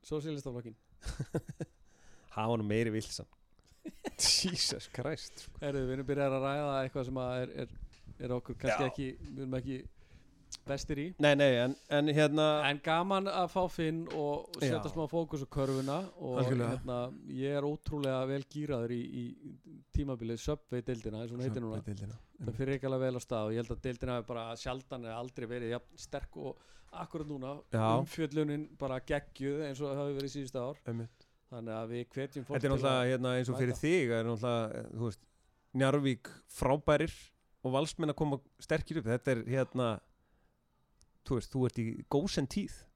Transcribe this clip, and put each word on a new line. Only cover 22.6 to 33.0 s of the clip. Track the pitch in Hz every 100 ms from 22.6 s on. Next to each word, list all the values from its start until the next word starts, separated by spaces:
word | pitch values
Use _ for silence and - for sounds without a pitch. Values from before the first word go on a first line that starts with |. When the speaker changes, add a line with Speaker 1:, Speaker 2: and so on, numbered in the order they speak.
| 135
Speaker 1:
hrikalega | 139 135 131
vel | 131 123
á |
stað | - 120 107
og |
ég | 113
held | 113
að | 113
deildin | 131 120 127
hafi | 123 110
bara | 117 113 117
sjaldan | 131 127 131 135
eða | 117 113
aldrei | 127 127 113
verið | 120 117
jafn | 120 - -
sterk | - 143 - -
og | 135 - - - -
akkurat | 165 170 165 147
núna, | 143 131 143 -
Speaker 2:
Já. | 117 110
Speaker 1:
umfjöllunin | 117 139 - 156 151 151 147 151 -
bara | 139 131
geggjuð | - 147 - - 135 143 151
eins | 131
og | 143
það | 139
hafi | 143 139
verið | 139
síðustu | 147 131 131
ár. | 123 147
Speaker 2:
Einmitt. | - 117 113 _ - _ _
Speaker 1:
Þannig | 123 113 110
að | 113
við | 120 120
hvetjum | - 135 147 123
fólk | 131
Speaker 2:
Þetta |
er |
Speaker 1:
til | 139
að | 135
Speaker 2:
náttúrulega, | 139 131